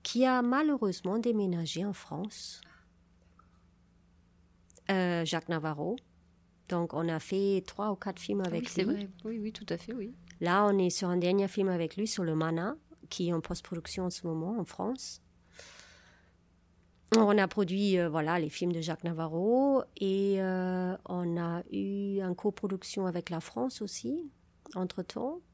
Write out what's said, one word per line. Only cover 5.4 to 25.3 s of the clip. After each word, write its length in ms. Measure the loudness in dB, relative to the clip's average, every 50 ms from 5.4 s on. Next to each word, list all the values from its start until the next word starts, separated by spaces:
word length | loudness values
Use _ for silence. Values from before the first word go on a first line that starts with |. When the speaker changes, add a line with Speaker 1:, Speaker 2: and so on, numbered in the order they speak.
| -2 -2
Speaker 1:
Navarro. 480 | -2 -2 0 -2 -2 -2 -2 -4 -4 -6 _ _ _ _ _ _ _ _ _ _ _ _ _ -2
Donc, 240 | 0 0 0 0 -2
on 140 | -2 -2
a 120 | 0 -2 -2
fait 440 | -4 -2 0 0 2 2 2 0 0
trois 240 | -4 -8 -4 -2 -2
ou 40 | -2
quatre 240 | -4 -6 -8 -8 -8
films 220 | -6 -2 -2 0 0
Speaker 2:
Ah 40 |
Speaker 1:
avec 160 | 0 -2 -2 -4
Speaker 2:
oui, 60 | -2
c'est 140 | -2 0 0
Speaker 1:
lui. 100 | 0 0
Speaker 2:
vrai. 160 | -2 -4 -10 -12 -12 -8
Oui, 140 | -8 -6 -4
oui, 100 | -6 -6
tout 140 | -8 -10 -6 -6
à 80 | -6
fait, 160 | -6 -6 -8 -8
oui. 200 | -8 -8 -8 -10 -16 -20 -20 -8 -2
Speaker 1:
Là, 240 | 0 4 4 6 6
on 120 | 6 6
est 120 | 6 4 4
sur 180 | 2 0 0 2
un 80 | 2
dernier 300 | 2 4 4 4 4 2
film 220 | 2 2 2 2 2
avec 260 | 2 0 0 -2 -2
lui, 100 | -2 -2
sur 160 | -2 0 0 0
le 120 | 2 2
Mana, 400 | 2 2 2 0 0 -2 -2 -6 -8 _ _ -20 _ -14 -12
qui 200 | -4 -2 0 2
est 40 | 2
en 80 | 0
post-production 640 | -2 -4 -6 -8 -6 -8 -8 -8 -8 -6 -4 -2 -2
en 40 | -2
ce 160 | -4 -4 -4
moment, 300 | -4 -2 -2 -2 -2 -2 -2
en 60 | -4
France. 560 | -6 -4 -4 -4 -4 -4 -6 -8 -12 -12 -14 _ _ _ _ _ _ -20 -20 -20 -20 -20 -20 -20 -20 -20 -20 -20 -20 -20 _ _ _ _ _ _ _ _ _ _ _ _ _ _ _ _ _ _ 4 6
On 220 | 8 8 8 8
a 100 | 6 4
produit, 500 | 4 2 0 0 2 2 2 4 4 4
euh, 120 | 4 4 2
voilà, 300 | 2 0 2 2 2 0
les 100 | 0 -2
films 220 | -2 -2 0 0
de 100 | 0 0
Jacques 220 | -2 -4 -4 -2 -4
Navarro 800 | -4 -2 -2 -4 -2 -2 0 2 4 4 4 4 4 4 2 0 -2 _
et, 380 | -2 0 0 2 2 4 2 2 2
euh, 580 | 2 0 0 0 0 0 0 0 0 -2 -4 -4 _
on 320 | -6 -4 -2 -2 0 0
a 260 | 0 0 -2 -2 -4 -6 -6
eu 500 | -4 -4 -2 -2 -2 -2 -2 0 -2 -2
une 140 | 0 -2 -4
coproduction 680 | 0 0 -2 -2 0 -4 -4 -4 -4 -6 -6 -2 -2 0
avec 240 | 0 -2 -2 -4 -4
la 100 | -6 -6
France 420 | -6 -6 -4 -4 -4 -4 -4 -6
aussi, 500 | -8 -8 -8 -6 -6 -4 -4 -4 -6 -10 -14 _ _ _ _ _ _ -10 -6
entre-temps. 640 | -4 -4 -4 -4 -6 -8 -6 -6 -4 -4 -4